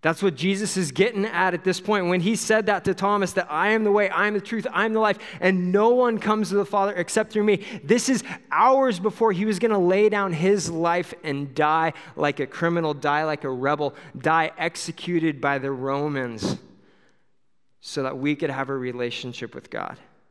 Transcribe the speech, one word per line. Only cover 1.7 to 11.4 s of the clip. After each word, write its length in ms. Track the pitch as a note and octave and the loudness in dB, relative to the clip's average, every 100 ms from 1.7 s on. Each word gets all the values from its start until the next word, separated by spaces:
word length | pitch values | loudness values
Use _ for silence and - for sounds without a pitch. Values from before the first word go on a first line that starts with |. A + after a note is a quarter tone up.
| F3+ | -2
point. 280 | - G#3 F3 | 0 0 2
When 120 | F3+ | 2
he 160 | F3 A3+ | 2 0
said 300 | - A3 G#3+ | 2 2 2
that 180 | G3 | 0
to 80 | G3 | 0
Thomas, 400 | F#3+ G3 G3+ F#3 | 0 0 2 0
that 180 | - - | -2 -2
"I 200 | D3+ F#3+ | 0 2
am 120 | A3 | 2
the 80 | G#3+ | 4
way, 200 | G3+ G3+ | 4 2
I 160 | E3+ G3+ | 2 0
am 80 | |
the 80 | G#3 | 0
truth, 240 | G3+ A3+ A#3 | -4 -6 -4
I 140 | E3+ | -2
am 80 | A3 | 0
the 80 | A3 | 2
life, 180 | G#3+ G3+ - - | 2 0 -6 -2
and 320 | F3+ F#3+ F3+ | 2 2 2
no 160 | G3 A3 | 4 4
one 300 | B3 B3 A3 | 4 4 0
comes 320 | G3+ G#3+ G3 | 0 0 2
to 60 | G3+ | 0
the 100 | G3 | 0
Father 260 | G#3 G3 | 0 0
except 400 | F#3+ F3 - G#3+ | -2 -2 0 0
through 120 | G#3+ | 0
me." 200 | G#3 G3 G3 A3 | 2 2 -2 -12
This 280 | C#3+ A#3 - | 2 2 4
is 120 | B3 - F3+ - | 0 -2 -14 -4
hours 480 | D3+ A3+ C4+ C4 F#3 | 2 4 6 4 2
before 320 | G3+ - A3+ | -2 0 0
he 140 | F3+ G#3+ | 2 0
was 120 | G3 | 0
gonna 200 | A3+ G#3+ | 2 4
lay 320 | F3+ F#3+ G#3 | 4 4 4
down 240 | G#3 G3 | 2 -2
his 360 | D#3+ F#3 G3+ D#3 | 0 2 2 0
life 440 | E3 E3+ F3 F3 - | -2 0 0 -2 -8
and 300 | D#3+ C#3 | -6 -6